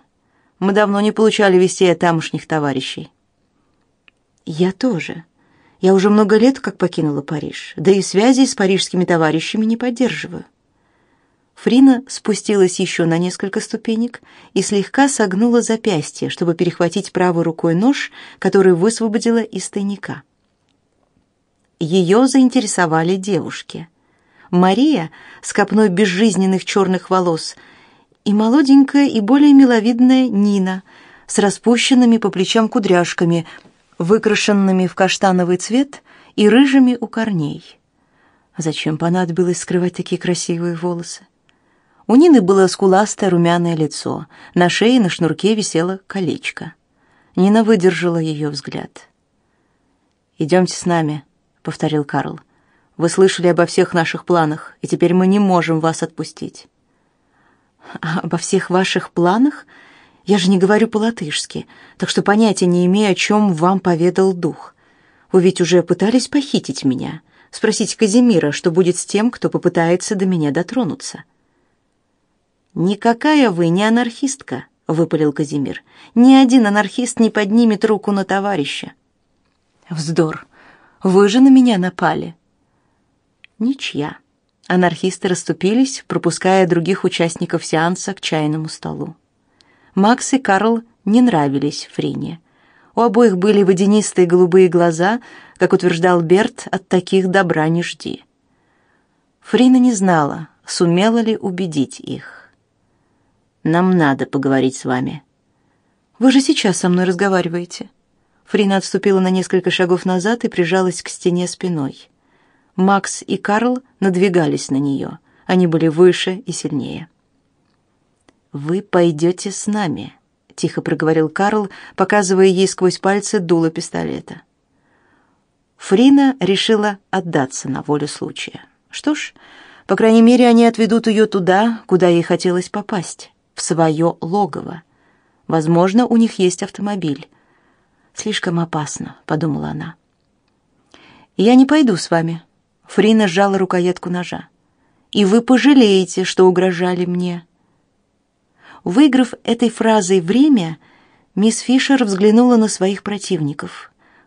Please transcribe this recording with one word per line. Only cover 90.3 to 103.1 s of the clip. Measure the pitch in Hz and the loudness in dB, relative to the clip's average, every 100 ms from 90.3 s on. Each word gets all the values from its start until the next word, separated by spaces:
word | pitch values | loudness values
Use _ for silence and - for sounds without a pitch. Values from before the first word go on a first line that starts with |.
и | 269 | -2
Карл | 269 196 214 233 233 _ 196 | 0 0 0 -2 -6 _ 0
не | 226 | 2
нравились | 247 165 143 139 143 - - | 2 2 0 -2 -4 -8 -14
Фрине. | - 151 139 147 165 _ _ _ _ _ - | -8 -6 -6 -10 -14 _ _ _ _ _ -2
У | |
обоих | 233 220 233 180 | 0 4 4 2
были | 202 208 | 2 2
водянистые | 190 180 202 208 202 - 175 | 4 2 4 2 0 0 2
голубые | 180 180 185 185 | 4 4 6 4
глаза, | 175 175 160 185 247 - - - - | 4 0 0 -2 -2 -8 -20 -16 -4
как | 185 | 0
утверждал | 190 175 165 180 175 | 2 0 0 2 2
Берт, | 160 180 - - - | 2 2 0 -6 -10
от | 185 - | -10 -2
таких | 185 180 190 185 | -2 0 -2 0
добра | 196 180 156 156 | 0 0 0 0
не | 170 | -2
жди. | 170 - - - _ _ _ _ _ _ _ _ _ _ _ _ - | -4 -10 -12 -14 _ _ _ _ _ _ _ _ _ _ _ _ -2
Фрина | 220 254 254 | 2 6 6
не | 247 | 4
знала, | 214 190 165 143 165 156 _ | 2 2 2 0 -4 -14 _
сумела | - - 170 170 220 233 | -10 -2 2 2 2 0
ли | 226 220 | -2 -4
убедить | 196 180 185 147 120 - | -4 -6 -6 -4 -4 -6
их. | - 131 - - _ _ _ _ _ _ _ | -12 -12 -14 -20 _ _ _ _ _ _ _